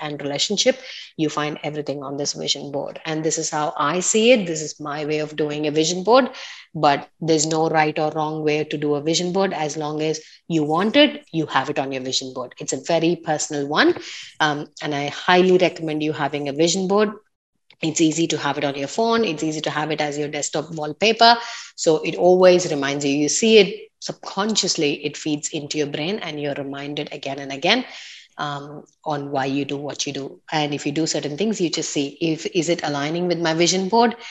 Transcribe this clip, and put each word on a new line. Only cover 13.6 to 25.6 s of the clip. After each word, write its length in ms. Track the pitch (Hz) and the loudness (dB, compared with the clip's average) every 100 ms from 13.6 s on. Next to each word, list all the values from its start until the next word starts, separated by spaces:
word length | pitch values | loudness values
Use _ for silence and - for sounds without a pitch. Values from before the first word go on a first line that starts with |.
| 143 | 0
one. 300 | 165 311 - - - - - | 4 4 2 -6 -16 -12 0
Um, 300 | 156 147 - - | 0 0 -6 -10
and 140 | 151 | -6
I 140 | 143 143 | -4 -4
highly 500 | - - 180 185 180 | -2 4 6 8 6
recommend 420 | 170 175 160 151 | 4 0 -6 -2
you 120 | 151 | -2
having 360 | 147 143 147 143 | -2 -4 -4 -4
a 40 | |
vision 340 | 139 170 185 185 | 2 2 2 2
board. 240 | 202 214 - _ _ _ _ _ - | 2 2 -2 _ _ _ _ _ -6
It's 180 | 165 151 | -4 2
easy 280 | 160 151 165 | 2 2 0
to 100 | 151 | 0
have 180 | 139 143 | -2 -2
it 80 | |
on 120 | 143 139 | -2 -2
your 100 | 139 | -4
phone. 380 | - 226 226 | 0 2 2
It's 180 | 214 151 | 2 -2
easy 180 | 156 156 | -2 -2
to 80 | 151 | -4
have 200 | 147 156 | -2 -4
it 100 | 151 | -2
as 160 | 151 147 | -4 -4
your 120 | 147 | -6
desktop 420 | 151 139 160 156 | -4 -4 -6 -6
wallpaper. 640 | 160 151 151 208 226 233 233 - - - | -6 -6 0 2 8 8 6 0 -12 -14
So 240 | - 170 156 | -2 2 2
it 100 | 160 | 0
always 560 | 190 180 185 185 180 - | 2 6 8 8 8 2
reminds 340 | 147 139 143 | -2 -2 -2
you, 60 | 143 | 0
you 180 | 143 147 | 0 0
see 300 | - 220 220 | 2 6 8
it 320 | 185 - - _ | 6 0 -14 _
subconsciously, 1080 | - - - 190 220 202 180 - 147 131 | -14 -12 -10 -4 -2 0 0 0 0 -2
it 120 | 147 - | -6 -6
feeds 320 | 156 147 - | -4 -4 -4
into 300 | 156 | -8